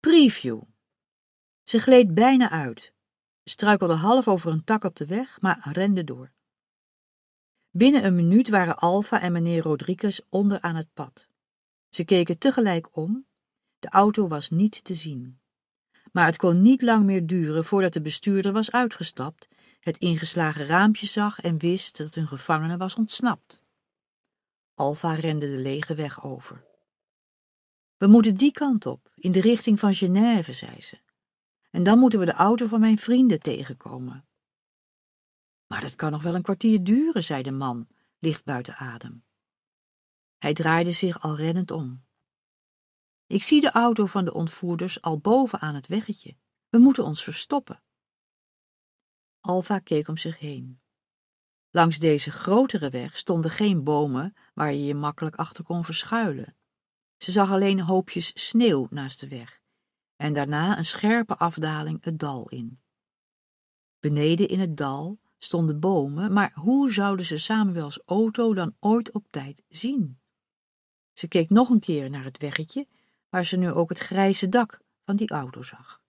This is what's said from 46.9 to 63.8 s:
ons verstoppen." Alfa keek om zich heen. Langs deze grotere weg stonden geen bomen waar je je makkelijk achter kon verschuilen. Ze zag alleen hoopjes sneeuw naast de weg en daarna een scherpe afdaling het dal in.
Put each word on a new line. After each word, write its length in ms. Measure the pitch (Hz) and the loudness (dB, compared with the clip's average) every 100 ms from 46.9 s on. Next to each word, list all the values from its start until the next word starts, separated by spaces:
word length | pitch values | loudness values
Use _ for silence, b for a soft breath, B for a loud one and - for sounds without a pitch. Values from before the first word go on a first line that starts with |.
| 262 | 6
ons 180 | 151 151 | -2 -6
verstoppen." 600 | - 165 - 285 - - _ _ _ _ _ _ _ _ _ _ _ _ _ _ _ _ | -10 -12 -6 -6 -6 -20 _ _ _ _ _ _ _ _ _ _ _ _ _ _ _ _
Alfa 380 | - 185 175 196 | -2 -2 0 -4
keek 300 | - 151 156 | 0 -2 -2
om 80 | 160 | -8
zich 220 | 160 160 | -8 -10
heen. 420 | 151 135 127 127 _ _ _ _ _ _ _ _ _ | -12 -12 -16 -20 _ _ _ _ _ _ _ _ _
Langs 280 | 175 165 151 | 2 2 4
deze 320 | 160 147 151 | 2 2 -2
grotere 600 | - - 208 269 196 143 | -8 0 2 2 -2 -6
weg 260 | 127 120 - | -8 -10 -10
stonden 340 | - 170 160 | -4 -2 -2
geen 340 | - 208 180 | 0 0 0
bomen 520 | 139 147 147 127 175 b b | 0 0 0 -4 -8 b b
waar 180 | - 151 | -4 -4
je 120 | 143 | -2
je 100 | 143 | -4
makkelijk 420 | 143 147 147 160 - | -4 -6 -6 -8 -6
achter 280 | 165 - | -10 -10
kon 200 | 165 175 | -8 -6
verschuilen. 720 | 170 165 - 226 208 135 - _ _ _ _ _ _ _ | -6 -8 -4 -4 -4 -6 -12 _ _ _ _ _ _ _
Ze 140 | - | -2
zag 180 | 190 190 | 2 2
alleen 300 | 196 196 196 | 2 2 0
hoopjes 680 | 170 185 185 175 165 - - | 0 0 -2 -8 -8 -10 -2
sneeuw 380 | 226 233 147 120 | 2 4 2 -2
naast 300 | 147 135 131 | -8 -12 -14
de 80 | 135 | -16
weg 320 | 131 117 _ _ _ _ _ _ _ | -16 -18 _ _ _ _ _ _ _
en 160 | 151 | -4
daarna 460 | 147 139 147 175 190 | -2 -2 -2 0 -2
een 60 | |
scherpe 520 | 160 - 208 233 226 - | -4 -2 0 0 -2 -2
afdaling 680 | 170 160 156 156 156 156 | -4 -2 -6 -6 -8 -8
het 140 | - 160 | -8 -6
dal 300 | 147 131 - | -8 -8 -12
in. 320 | 127 117 127 _ _ _ _ _ _ _ _ _ _ | -14 -14 -16 _ _ _ _ _ _ _ _ _ _